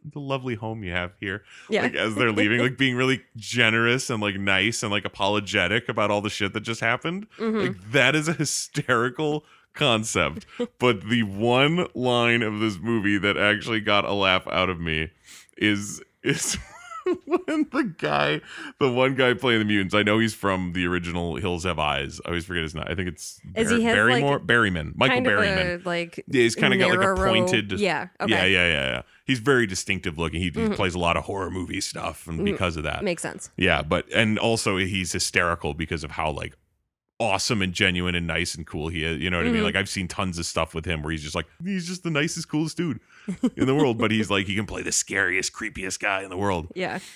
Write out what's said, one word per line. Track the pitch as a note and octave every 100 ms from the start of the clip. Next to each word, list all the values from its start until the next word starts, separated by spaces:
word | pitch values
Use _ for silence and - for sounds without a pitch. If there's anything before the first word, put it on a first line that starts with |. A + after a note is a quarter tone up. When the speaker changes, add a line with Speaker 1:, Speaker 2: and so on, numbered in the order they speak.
| D3+
Speaker 1:
the | D3
lovely | C#3 C3+ B2+
home | G#2+ A2 A2
you | F#2
have | F2 F2 -
here." | G2+ G2+ - - -
Speaker 2:
Yeah. | G#3
Speaker 1:
Like, | - C#2+
as | G#2+
they're | G#2+ A#2+
leaving, | G#2 G#2 A#2+
Speaker 2:
<laughs> |
Speaker 1:
like, | B2 C3
being | C3+ B2
really | B2+ B2 - A2+
generous | G2+ A#2+ A2+ A2+ A#2 B2+ -
and, | A2+
like, | G#2 G2
nice | G2 F#2+ G#2 A2+
and, | G#2+
like, | G2+
apologetic | - - G2+ G#2 G2 G2+ F2+ A2+ B2
about | A2+ G#2
all | G#2
the | G2+
shit | - G2+
that | G#2+
just | A2 A2+
happened. | A2+ B2 E3 F#3 G#3+ -
Speaker 2:
Mm-hmm. | A3 A3
Speaker 1:
Like, | F#3 F#2 G2+
that | C3+ B2+ D#3
is | D#3
a |
hysterical | D#3 C#3+ - - D3 - A#2+ B2 B2 D3+ D3+ - - _
concept. | - C#3+ A2 A2 G2 D2 D#2 - -
Speaker 2:
<laughs> | A#3+ -
Speaker 1:
But | B2 G#2 G2+
the | A#2+
one | G#2 G2 A#2 B2 C#3+ E3+ - -
line | B2 A#2+ A#2 A#2
of | G#2+ G#2
this | A2 F#2
movie | A2 A2+ G2 G2+
that | G2+ D#2
actually | G#2 G#2 A#2+ A2
got | G#2 G2+ -
a |
laugh | G2+ F#2+ F#2 -
out | F2 F#2
of | E2+
me | E2 D#2 D#2+ - - - - -
is, | G#2+ G2+ G#2 E2+ - _
is | A#2+ C#3+ - -
<laughs> | - - F5 E5 F#4 F4+ -
when | F4+ - D#4 -
the | C4 A#3 -
guy, | D3+ D3 C#3+ D3+ - - - -
the | C3+
one | B2 C3 C3
guy | B2+
playing | B2 C3 A2+
the | G#2+
mutants, | G#2 F#2+
I | G#2
know | G#2 A2
he's | A2+
from | - G2 F#2 F2+
the | F2 F2
original | F2+ E2+ F2 E2+ C#2
Hills | F#2 F2 F2+
Have | D#2
Eyes. | D2+ C#2 C#2+ -
I | -
always | E2+ F2+
forget | F2
his | D#2+ D2+
name. | -
I | E2+
think | F2+
it's | E2 - - - A3+
Speaker 2:
Is | A3
Speaker 1:
Bar-, | A#3
Speaker 2:
he |
his, | A3+
like, | G#3
Speaker 1:
Barrymore? | A#2+ - C#3+ C#3+
Berryman. | - A#2 G#2 F2 D2+ D#2
Michael | C3 B3+
Speaker 2:
kind | B3
of |
Speaker 1:
Berryman. | G#3 G3+ F#3 F3+ F3 F3+
Speaker 2:
a, |
like, | E3+ E3+ - -
Speaker 1:
Yeah, | C3
he's | A#2 -
kinda | D3+ B2+
got, | -
like, | -
a |
Speaker 2:
narrow | - -
Speaker 1:
pointed | - - - A2 G2+
Speaker 2:
Yeah, | F#2+ F#3+ D3 - -
okay. | F#2
Speaker 1:
Yeah, | G#2 F#2
yeah, | F#2 F2
yeah, | D2+ C2
yeah. | B1 - _ -
He's | B2+
very | A#2 B2+ A2
distinctive | F#2 - F#2 F2+ D#2
looking. | E2 D#2+
He, | F#2
he |
Speaker 2:
Mm-hmm. | A3 A3 -
Speaker 1:
plays | F#2+ F2
a |
lot | E2+ E2+
of | -
horror | G2 F2+
movie | F2+ E2+ F#2
stuff | - - E2 D#2+ -
and | D#2+
Speaker 2:
Mm-hmm. | G2+
Speaker 1:
because | - F2+ E2
of |
that. | D2+ -
Speaker 2:
Makes | G3+ E3+
sense. | - - - -
Speaker 1:
Yeah, | F2+ D#2
but, | D2+ E2+ -
and | G2 A2 G#2+
also | A2+ A2+ A2+ F#2+
he's | F#2+ F#2+ F2
hysterical | E2+ - G2 F2 E2+ D#2+
because | D2 D#2 E2 D2+
of |
how, | E2 D#2+
like, | D2 D#2+ - _ _ _ _ _ -
awesome | A2+ F#2+ - A2+
and | F#2+
genuine | F2 G2 F2 F2+ F2
and | E2+
nice | D#2+ F2 E2
and | E2
cool | E2 D#2+
he | E2+
is. | D#2+ D2+
You | F2+
know | F2
what | E2
I |
mean? | -
Speaker 2:
Mm-hmm. | -
Speaker 1:
Like, | F#2+
I've | G2
seen | G2 F2+
tons | - F#2+ F2
of | E2
stuff | F2 D#2+
with | D#2+
him | F2+ D#2+
where | D2+
he's | D#2+
just | D2+ E2+
like, | E2 -
he's | F3 F#3+ E3+
just | F3+
the | E3+
nicest, | D3 D#3+ E3+ -
coolest | D3+ D#3 -
dude | F3 A#2 - - - F3 B3+ -
in | C3
the | C#3
world. | C#3+ A2+
But | G#2+
he's | A2 F#2+
like, | G2 G2
he | G2
can | G#2
play | F2+
the | E2+
scariest, | - - G2 F#2 F#2 -
creepiest | - A2 - F#2+ -
guy | G#2 F#2+
in | G2
the | F2+
world. | G2+ F2+ E2 F3+
Speaker 2:
Yeah. | F3+ E3+ -